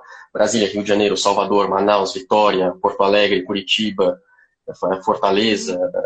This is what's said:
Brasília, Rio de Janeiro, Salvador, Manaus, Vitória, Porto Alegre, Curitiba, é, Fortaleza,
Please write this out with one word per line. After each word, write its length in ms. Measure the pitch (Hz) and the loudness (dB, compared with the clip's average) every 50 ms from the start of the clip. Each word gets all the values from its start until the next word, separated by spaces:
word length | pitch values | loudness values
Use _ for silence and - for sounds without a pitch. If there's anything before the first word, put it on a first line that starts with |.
| - - - - - _ _ | -10 -18 -20 -20 -20 _ _
Brasília, 360 | 113 107 107 110 117 104 95 | 0 0 0 2 0 0 0
Rio 160 | 101 104 101 | -2 -4 -2
de 40 | 104 | 0
Janeiro, 280 | 101 104 104 101 95 | 0 2 2 0 0
Salvador, 520 | 95 - 101 101 104 98 95 101 101 98 92 | 0 0 0 0 0 0 2 2 0 2 2
Manaus, 460 | 95 98 101 104 104 101 98 95 - | 0 0 2 2 2 2 0 -2 -4
Vitória, 580 | 95 92 - 110 107 104 104 95 92 92 90 90 92 | -10 -4 0 2 4 4 4 2 2 0 -2 -4 -2
Porto 220 | - 101 - - 101 | -4 -4 0 0 2
Alegre, 400 | 98 101 104 104 98 101 92 90 | 2 4 2 2 2 0 -2 -2
Curitiba, 760 | - 101 101 95 - - - 110 104 98 98 95 90 90 - _ _ _ _ _ _ _ _ _ - | -4 -6 -6 -2 -2 -2 -2 -2 -4 -2 0 0 0 0 -4 _ _ _ _ _ _ _ _ _ -18
é, 340 | - - - 87 95 95 - | -10 -6 -4 -4 -4 -2 -2
Fortaleza, 760 | 113 104 - - 98 95 104 110 113 104 98 - 95 90 90 90 90 90 90 90 | -2 -2 0 2 2 2 2 2 2 0 -2 -2 -6 -4 -4 -4 -4 -4 -4 -4